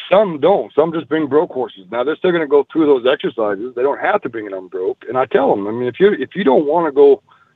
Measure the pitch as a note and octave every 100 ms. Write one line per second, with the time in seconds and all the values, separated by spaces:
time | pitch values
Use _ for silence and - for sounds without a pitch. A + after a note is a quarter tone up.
0 | - F#3 G#3 D3 D#3+ F#3+ G#2 - E3 E3
1 | C3 D#3 C#3+ D3 C#3 C3 A2+ - F#2 A#2
2 | C3 D3+ F#3 F3 D3 C#3+ C3+ D#3+ D3 C3+
3 | A#2+ D3 F3+ B2 G#2 G2 B2+ A#2+ C#3 B2
4 | D#3+ G#3 C3+ A2+ G#2 F#2+ F#2 F#2 F#2+ -
5 | - B2+ C3 - C4 A2+ G2+ A#2 B2 A#2+
6 | G3 F#3+ C3 F3 C3+ D3 C#3+ E3+ D#3+ C#3
7 | C#3+ C3+ _ _ _